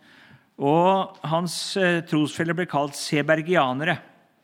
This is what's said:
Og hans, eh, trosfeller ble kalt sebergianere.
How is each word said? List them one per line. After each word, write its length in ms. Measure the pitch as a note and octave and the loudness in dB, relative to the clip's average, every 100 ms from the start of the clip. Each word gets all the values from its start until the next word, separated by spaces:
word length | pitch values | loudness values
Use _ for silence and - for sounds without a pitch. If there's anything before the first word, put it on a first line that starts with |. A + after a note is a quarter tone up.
| _ - - - _ - | _ -20 -20 -20 _ -2
Og 560 | C#3+ D#3+ F#3 F#3+ - - | 2 4 4 2 -2 -8
hans, 320 | D3 E3 F3 - - G3 | -4 -2 -2 -6 -4 0
eh, 220 | F3+ E3+ | 2 2
trosfeller 500 | E3 D3+ D3 - E3 | 0 0 0 -2 -4
ble 140 | E3+ F3 | -2 -2
kalt 260 | C#3+ C#3+ | -2 -2
sebergianere. 1000 | - - D3 D3 D#3+ D#3 F3 C3 C3 E3 D3 - _ _ _ | -6 -2 -2 2 0 2 2 2 0 -4 -4 -8 _ _ _